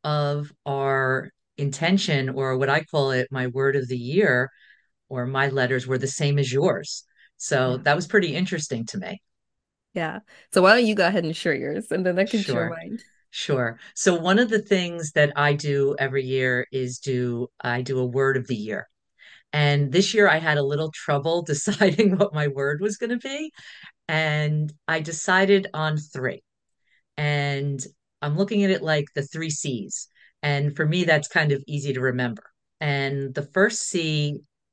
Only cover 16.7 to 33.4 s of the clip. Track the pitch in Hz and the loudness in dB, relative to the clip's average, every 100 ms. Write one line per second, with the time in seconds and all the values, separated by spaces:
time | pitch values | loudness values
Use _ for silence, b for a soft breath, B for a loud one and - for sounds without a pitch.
16.7 | 131 127 123 139 123 123 120 127 - 120 | -4 -6 -6 -4 -2 -2 -2 -6 -6 -4
17.7 | 123 127 131 127 127 135 131 123 113 107 | -4 -2 -2 -2 0 0 0 -2 -6 -6
18.7 | 98 - _ _ _ B B B 147 147 | -8 -10 _ _ _ B B B 0 2
19.7 | 143 143 160 190 220 196 156 160 147 139 | 2 2 2 2 6 6 6 2 2 0
20.7 | 147 156 - - 143 160 175 160 147 - | -2 -4 -6 -2 0 0 -2 -2 -4 -2
21.7 | 202 196 156 208 185 202 151 147 135 139 | 2 2 4 2 4 0 0 -2 -2 -2
22.7 | 147 208 202 233 247 269 285 311 B B | -2 -4 -4 -6 -6 -6 -8 -10 B B
23.7 | B B _ - 160 156 151 151 151 151 | B B _ -4 -2 0 0 0 0 -2
24.7 | - - 160 156 160 - 185 196 196 190 | -6 -4 -4 -4 -6 2 4 6 4 2
25.7 | 156 156 151 147 135 127 - _ _ _ | -4 -2 -2 -4 -6 -6 -6 _ _ _
26.7 | _ _ _ _ - 147 147 143 139 143 | _ _ _ _ -4 -2 0 -2 -2 -4
27.7 | 135 - _ _ - 147 160 196 208 196 | -6 -8 _ _ -10 -4 -2 0 2 2
28.7 | 185 160 151 151 147 143 160 160 151 143 | 2 0 0 -2 -6 -6 -6 -6 -4 -4
29.7 | 117 - - - b b b 147 143 147 | -6 -6 -12 -14 b b b -2 0 0
30.7 | 143 151 180 165 156 - 170 151 139 - | 0 0 2 4 2 2 0 2 0 -2
31.7 | 147 139 127 131 123 123 107 - _ _ | -6 -4 -2 0 0 -2 -4 -14 _ _
32.7 | - 151 139 139 139 135 143 | -6 -2 -2 -2 -4 -6 -6